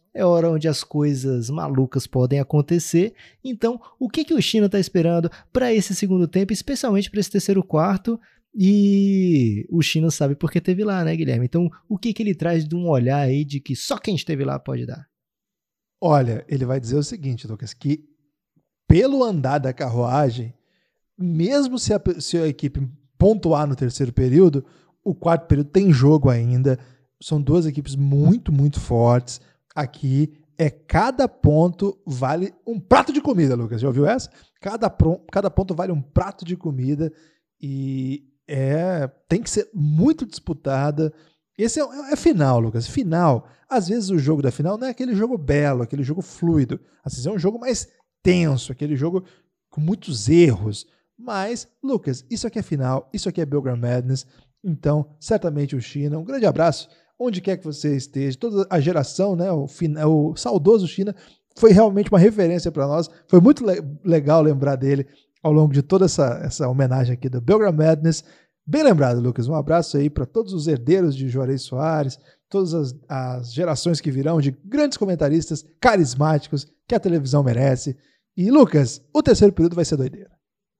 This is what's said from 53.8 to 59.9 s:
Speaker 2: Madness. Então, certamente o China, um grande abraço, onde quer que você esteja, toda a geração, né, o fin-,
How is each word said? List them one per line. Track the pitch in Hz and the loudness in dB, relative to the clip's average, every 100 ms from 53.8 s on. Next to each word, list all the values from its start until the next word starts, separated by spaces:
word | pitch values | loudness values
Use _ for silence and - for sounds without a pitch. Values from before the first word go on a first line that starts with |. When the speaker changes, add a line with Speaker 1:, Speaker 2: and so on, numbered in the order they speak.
Speaker 2:
Madness. | 120 123 127 131 - _ _ _ | -2 -2 -2 -4 -6 _ _ _
Então, | 190 151 147 151 147 _ | -6 -4 0 -2 -4 _
certamente | - 220 170 147 143 135 | -4 -2 -2 -4 -4 -6
o | |
China, | - 143 147 156 | -8 -6 -4 -6
um | |
grande | 185 269 202 | -6 0 0
abraço, | 131 165 - - _ _ - | 2 0 0 -10 _ _ -6
onde | 247 180 | -4 -4
quer | 190 185 | -4 -4
que | |
você | 156 143 147 | -6 -6 -4
esteja, | 139 131 135 139 127 | -4 -4 -6 -4 -4
toda | 233 202 190 | -4 -2 0
a | 175 | 0
geração, | 147 165 131 - 202 175 | 0 0 -2 -2 -2 0
né, | 185 | -2
o | 160 139 | -2 -4
fin-, | - 160 | -4 -4